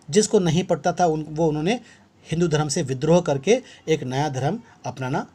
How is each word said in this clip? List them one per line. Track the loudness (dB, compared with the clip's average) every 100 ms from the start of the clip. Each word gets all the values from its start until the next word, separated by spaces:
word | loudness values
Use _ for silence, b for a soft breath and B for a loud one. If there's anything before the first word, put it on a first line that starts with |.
| B
जिसको | 0 4 2
नहीं | 2 0
पटता | 0 -2 -2
था | 2 2
उन, | 0 -4
वो | -2 0
उन्होंने | 0 -2 -2 -6 B B _ -8
हिंदू | -2 0
धर्म | 0 0
से | -2
विद्रोह | -4 -2 4 4
करके | 4 0 2 0 0 B B
एक | -2
नया | -2 -2 -2
धर्म | -2 -4 -4 -10 b -12
अपनाना | -8 -4 -4 -6